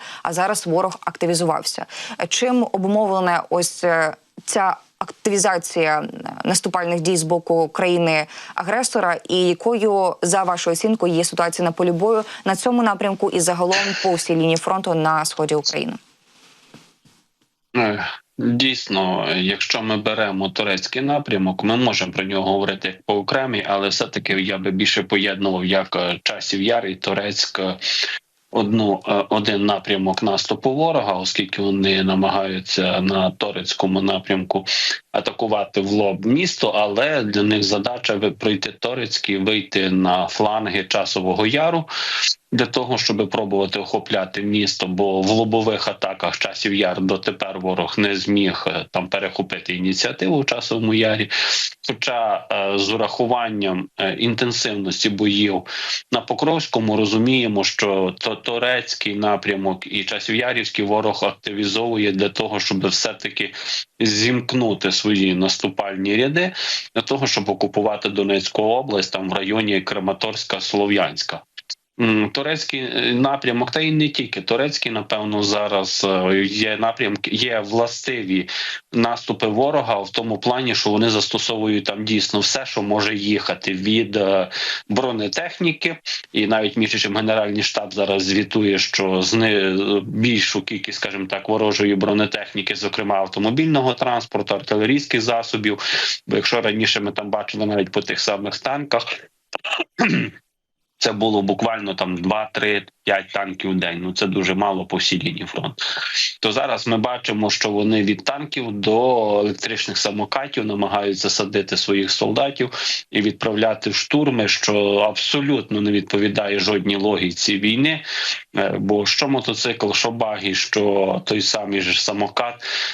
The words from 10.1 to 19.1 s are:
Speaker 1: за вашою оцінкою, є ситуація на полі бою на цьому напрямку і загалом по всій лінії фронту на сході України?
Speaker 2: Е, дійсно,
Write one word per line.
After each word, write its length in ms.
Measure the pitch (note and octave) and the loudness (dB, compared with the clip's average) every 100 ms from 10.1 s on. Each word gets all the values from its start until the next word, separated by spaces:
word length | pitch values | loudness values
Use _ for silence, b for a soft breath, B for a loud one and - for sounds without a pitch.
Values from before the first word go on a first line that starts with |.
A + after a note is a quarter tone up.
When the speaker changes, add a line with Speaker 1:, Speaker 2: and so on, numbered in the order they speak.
| - | 2
Speaker 1:
за 220 | F3 F#3+ | 2 2
вашою 300 | F3+ F3 E3+ | 2 0 0
оцінкою, 400 | E3+ A3 A3 F3+ | 0 2 2 2
є 100 | E3 | 2
ситуація 420 | F3 - E3+ - F3 | 0 0 -2 2 0
на 60 | |
полі 200 | E3 F3+ | 2 2
бою 320 | E3+ G#3 A3 G#3+ B F#3+ | 2 2 2 0 B -2
на 100 | F#3+ | 0
цьому 280 | B3 A#3+ | 2 4
напрямку 460 | A3+ F#3+ G3+ F#3+ G3 | 2 2 -2 0 0
і 100 | F3+ | 2
загалом 480 | E3+ F3+ F3+ G3 G3+ F3 | 0 2 2 2 0 -2
по 100 | F#3+ | 0
всій 220 | E3+ - E3 | 0 0 2
лінії 220 | D#3+ E3 | 2 2
фронту 360 | - F#3+ F#3 | 0 -2 0
на 320 | E3 D#3 D#3 D#3+ | 0 2 2 0
сході 300 | - D3+ D3+ | -2 0 0
України? 380 | - D3+ - - _ _ _ _ - _ _ - _ _ _ _ _ _ _ _ _ B2 | 0 -4 -6 -8 _ _ _ _ -20 _ _ -20 _ _ _ _ _ _ _ _ _ 0
Speaker 2:
Е, 300 | A2 G2+ B B _ - | 0 0 B B _ -4
дійсно, 920 | A#2+ A#2+ C3 B2 - F#2+ F#2 | 0 2 2 0 -2 -2 0